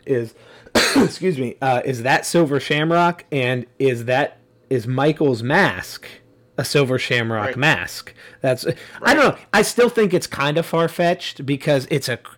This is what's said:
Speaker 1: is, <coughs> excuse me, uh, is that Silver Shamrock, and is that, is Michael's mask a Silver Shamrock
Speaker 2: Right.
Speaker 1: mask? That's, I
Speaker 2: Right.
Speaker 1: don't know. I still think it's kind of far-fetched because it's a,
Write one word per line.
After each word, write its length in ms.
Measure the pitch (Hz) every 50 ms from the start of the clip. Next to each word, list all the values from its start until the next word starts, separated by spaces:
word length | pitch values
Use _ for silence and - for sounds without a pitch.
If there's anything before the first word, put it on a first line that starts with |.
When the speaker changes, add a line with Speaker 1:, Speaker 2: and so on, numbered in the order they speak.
| -
Speaker 1:
is, 280 | - 135 120 113 110 - - - - - - -
<coughs> 100 | - - 233 - - -
excuse 420 | 277 214 156 - - 160 185 165 131
me, 180 | 131 117 - -
uh, 220 | 139 131 127 123 -
is 180 | - 131 117 113
that 200 | 131 151 - -
Silver 340 | - - 170 165 135 143 135
Shamrock, 640 | - - 151 151 156 165 170 170 175 175 170 - - - 151
and 340 | 139 127 123 131 127 123 _ _ -
is 260 | 135 131 123 117 117
that, 320 | 120 127 135 151 - - _ _ _ _ _ _ -
is 160 | 135 123 107
Michael's 560 | 120 127 127 139 156 151 - 160 139 127 107 113
mask 640 | 127 151 190 190 135 90 92 - - - - - - - - _ _ _ _ _ _ -
a 80 | - 127
Silver 340 | - - 147 139 123 131 120
Shamrock 480 | - - 131 120 113 110 113 110 104
Speaker 2:
Right. 100 | 104 -
Speaker 1:
mask? 580 | 117 139 156 139 87 87 - - - - - - - - - - -
That's, 240 | - 135 127 120 -
I 80 | - 123 - - - - -
Speaker 2:
Right. 140 | - 233 294
Speaker 1:
don't 200 | 302 269 190 127
know. 40 | - - - -
I 100 | 214 -
still 260 | - - 233 240 226
think 260 | - 226 214 185 175
it's 120 | 165 - -
kind 300 | - - 139 147 151 165
of 80 | 165
far-fetched 800 | - - 165 165 156 - - 175 170 175 175 - - - - 139
because 420 | 127 143 135 - 156 147 135 127 -
it's 180 | 170 139 - -
a, 100 | 120 - - - -